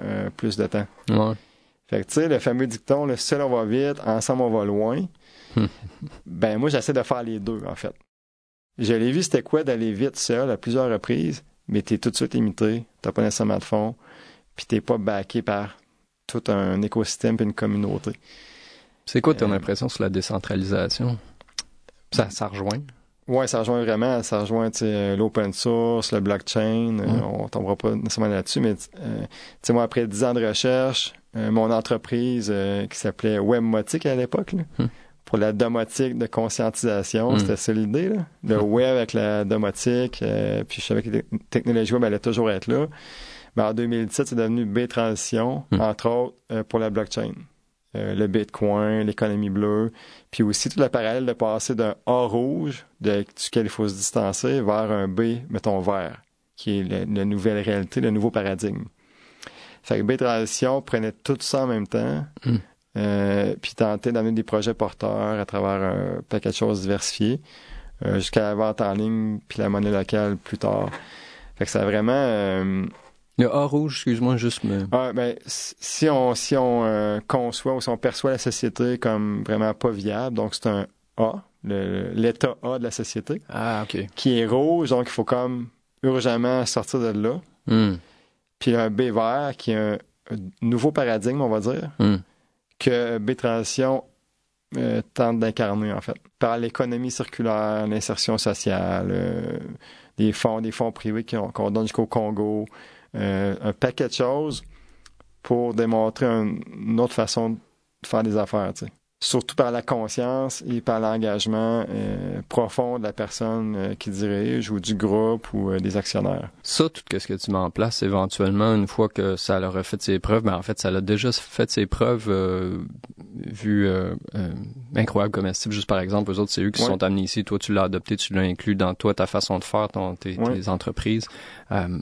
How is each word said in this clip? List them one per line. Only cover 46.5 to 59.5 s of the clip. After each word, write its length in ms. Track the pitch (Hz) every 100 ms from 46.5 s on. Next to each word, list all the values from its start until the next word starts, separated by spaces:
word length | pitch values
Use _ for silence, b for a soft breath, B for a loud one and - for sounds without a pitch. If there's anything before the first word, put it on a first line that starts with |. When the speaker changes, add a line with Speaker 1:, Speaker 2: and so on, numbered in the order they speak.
Speaker 1:
euh, 140 | 110
pour 160 | 104 117
la 100 | 110
blockchain. 420 | 101 - 113 110 - - _ _ _ _
Euh, 200 | 107 101
le 120 | 101 104
Bitcoin, 800 | 107 104 - 104 104 107 110 107
l'économie 440 | 101 107 104 104
bleue, 420 | 98 104 107 113 B B B B
puis 120 | -
aussi 280 | 104 - 131
tout 100 | -
le 80 | 131
parallèle 380 | 123 110 127 123
de 80 |
passer 400 | - 110 110 -
d'un 200 | 117 107 - -
A 180 | 123
rouge, 600 | 120 117 131 156 151 131 - -
de, 200 | 104 101 101 -
duquel 280 | - 120 104
il 20 |
faut 180 | - 104
se 80 |
distancer, 680 | 98 - 113 98 95 127 135
vers 280 | 104 107 110
un 180 | 104 98
B, 320 | 92 117 120 135
mettons, 280 | 104 110 98
vert, 420 | 92 98 85 - _ _ _ -
qui 220 | 113 202
est 20 |
le, 300 | - 95 92
la 100 | 101 101
nouvelle 360 | 104 107 104
réalité, 380 | 101 101 92 131
le 100 | 120
nouveau 200 | 107 110
paradigme. 540 | 110 98 92 101 98 - B B B B B B